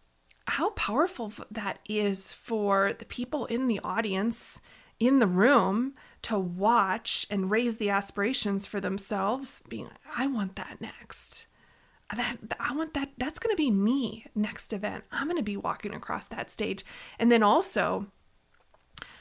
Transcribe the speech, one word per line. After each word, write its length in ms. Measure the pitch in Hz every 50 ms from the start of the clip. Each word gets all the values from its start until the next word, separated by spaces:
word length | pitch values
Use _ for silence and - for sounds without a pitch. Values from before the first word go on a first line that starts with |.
| _ _ _ _ _ _ _ _ - -
how 240 | - - 302 415
powerful 560 | - - - - 208 254 320 370 - - 233 208
f-, 180 | 208 - - -
that 280 | 214 220 208 196 - - - -
is 460 | 214 214 208 202 196 190 - - -
for 600 | - - - 233 214 208 202 196 190 196 196 - -
the 60 | -
people 400 | - - - 247 - - 285 226
in 220 | - 220 247 262 247
the 120 | 214 - -
audience, 760 | - 185 208 226 214 190 190 208 233 226 - - - - - - - - - - _ _ -
in 200 | 226 254 269 269
the 80 | 226 185
room, 680 | 180 180 202 262 285 240 180 185 190 220 254 269 269 - - - - - -
to 140 | - 233 202
watch 880 | 185 175 175 180 196 214 240 233 196 190 190 226 - - - - - -
and 220 | 208 196 190 190
raise 260 | 208 226 247 240 220 220
the 120 | 214 202
aspirations 760 | 202 202 202 - - 202 196 226 262 - - 202 196 196 202
for 140 | - - 202
themselves, 840 | 185 190 190 196 - - 214 196 190 202 240 269 277 277 - - - -
being 180 | - - -
like, 140 | - - - - - - 226
"I 100 | 254 277
want 280 | 269 226 196 190 -
that 240 | - - - - -
next. 640 | - - - - - - - - - - - - - - _ _ _ _ _ _ _ _ _ _ _ - 208
That, 220 | 220 240 - 247 -
th-, 200 | - - - -
I 140 | - - 262
want 200 | 294 320 311 -
that. 180 | 277 277 277 - -
That's 220 | 254 294 - -
gonna 160 | - 466 415
be 160 | 349 302 262
me 540 | 202 196 196 220 262 285 254 - - 226 - - -
next 380 | 214 214 208 - - - - 220
event. 300 | 196 208 202 190 - - -
I'm 160 | - - 277 311
gonna 160 | 349 339 214
be 140 | 208 202 196
walking 360 | - - - - - 202 -
across 340 | - - - - 180 - -
that 240 | - - - -
stage." 340 | - - 214 185 196 - - - - - - - - -
And 120 | 214 233
then 120 | 240 226 220
also 640 | 202 220 320 392 - - 214 170 160 180 190 208 - _ _ _ _ _ _ _ _ _ _ _ _ _ _ _ _ - - - - - -